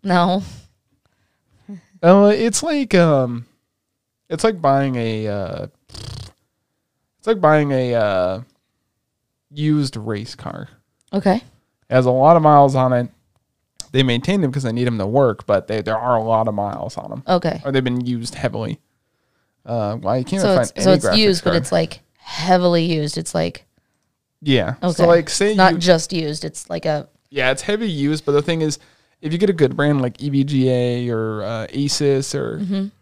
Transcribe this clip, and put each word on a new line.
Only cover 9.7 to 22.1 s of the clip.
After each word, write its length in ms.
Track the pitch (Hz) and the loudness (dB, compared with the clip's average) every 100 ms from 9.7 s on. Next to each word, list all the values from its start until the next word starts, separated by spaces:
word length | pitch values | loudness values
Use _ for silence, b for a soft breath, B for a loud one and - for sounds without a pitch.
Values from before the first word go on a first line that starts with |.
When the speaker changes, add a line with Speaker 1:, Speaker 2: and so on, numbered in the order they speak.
| 151 139 117 | 0 0 -6
Speaker 2:
race 380 | 107 104 117 | -8 -8 -8
car. 340 | - - - - _ _ _ _ | -12 -12 -12 -14 _ _ _ _
Speaker 1:
Okay. 240 | 196 196 202 | -4 0 -2
Speaker 2:
It 60 | - _ _ _ _ | -4 _ _ _ _
has 120 | 131 127 | 0 2
a 40 | |
lot 260 | 127 139 170 | 4 6 6
of 60 | |
miles 320 | 156 147 143 | 6 6 6
on 180 | 131 127 | 4 2
it. 160 | 123 123 _ _ _ _ _ _ _ - | 0 -2 _ _ _ _ _ _ _ -4
They 100 | 131 | 0
maintain 360 | 131 120 139 196 | 2 0 0 0
them 120 | 151 | 0
'cause 100 | 135 | -2
they 100 | 131 | -4
need 140 | 113 123 | -2 -2
'em 100 | 113 | -2
to 80 | 98 | 0
work, 380 | 123 131 101 | 2 2 0
but 220 | - 101 - | 0 -2 0
they, 160 | 110 | -6
there 160 | 104 110 | -2 -4
are 180 | 123 117 | 0 0
a 60 | |
lot 240 | 110 110 113 | 2 0 0
of 80 | |
miles 420 | 104 101 - 92 - | -2 -6 -6 -8 -10
on 140 | 52 | -12
'em. 100 | - - | -12 -2
Speaker 1:
Okay. 340 | 180 170 165 | -2 -2 -6
Speaker 2:
Or 80 | 139 | -2
they've 100 | 135 | -2
been 220 | 127 123 123 | -2 -4 -4
used 300 | 120 113 - | -6 -8 -6
heavily. 420 | 123 - 110 110 _ _ _ _ _ _ _ _ - | -6 -6 -8 -10 _ _ _ _ _ _ _ _ -8
Uh, 320 | 117 104 110 | -6 -4 -6
well, 160 | 92 123 | -4 -4
you 80 | |
can't 160 | 127 190 | -2 -2
Speaker 1:
So 140 | 202 185 | 0 0
Speaker 2:
find 160 | 117 | 0
Speaker 1:
it's, 100 | - | -2
so 60 | 190 | 2
Speaker 2:
any 40 | 185 | 4
Speaker 1:
it's 80 | - | 4
Speaker 2:
graphics 100 | 185 | 2
Speaker 1:
used, 260 | 214 175 | 2 2
but 60 | 175 | 0
Speaker 2:
card. 120 | 170 | -2
Speaker 1:
it's, 100 | 139 | 0
like, 280 | 175 165 - _ | -2 -2 -8 _